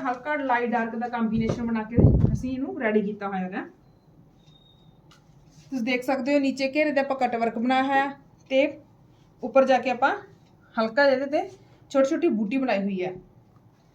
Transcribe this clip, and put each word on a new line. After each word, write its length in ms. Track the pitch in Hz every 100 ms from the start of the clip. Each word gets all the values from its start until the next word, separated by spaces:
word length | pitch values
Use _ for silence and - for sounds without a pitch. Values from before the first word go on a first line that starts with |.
ਹਲਕਾ 340 | 262 254 302 302
ਲਾਈਟ 340 | 269 240 240
ਡਾਰਕ 240 | 233 226 226
ਦਾ 120 | 240
ਕੰਬੀਨੇਸ਼ਨ 580 | 240 220 226 226 240 233
ਬਣਾ 160 | 226
ਕੇ 140 | 214 240 - - -
ਅਸੀਂ 180 | - 254
ਇਹਨੂੰ 300 | 262 302 359
ਰੈਡੀ 200 | 226 214
ਕੀਤਾ 260 | 202 208 202
ਹੋਇਆ 120 | 190
ਹੈਗਾ। 240 | 185 214 349 - _ _ _ - - _ - - _ _ _ _ _ - _ - - - -
ਤੁਸੀਂ 120 | 262
ਦੇਖ 220 | 226 247
ਸਕਦੇ 300 | 285 262 254
ਹੋ, 40 | 294
ਨੀਚੇ 320 | 269 269 269
ਘੇਰੇ 160 | 294 302
ਦੇ 80 | 277
ਆਪਾਂ 160 | 269 269
ਕੱਟ 180 | 247 240
ਵਰਕ 220 | 226 226
ਬਣਾਇਆ 240 | 247 262
ਹੋਇਆ 280 | 269 269 277 269 - - -
ਤੇ 160 | 262 294 - - _ _ _ _ _
ਉੱਪਰ 220 | 247 269 254
ਜਾ 120 | 254
ਕੇ 120 | 254
ਆਪਾਂ 200 | 240 277 403 - - _ _ _
ਹਲਕਾ 300 | - 220 220
ਜਿਹਾ 100 | 285
ਇਹਦੇ 120 | 262 277
ਤੇ 200 | 311 392 - - - -
ਛੋਟੀ 180 | 277 269
ਛੋਟੀ 180 | 311 330
ਬੂਟੀ 260 | 220 202 269
ਬਣਾਈ 260 | 247 196
ਹੋਈ 200 | 202 185
ਹੈ। 80 | 185 - - _ _ _ _ _ _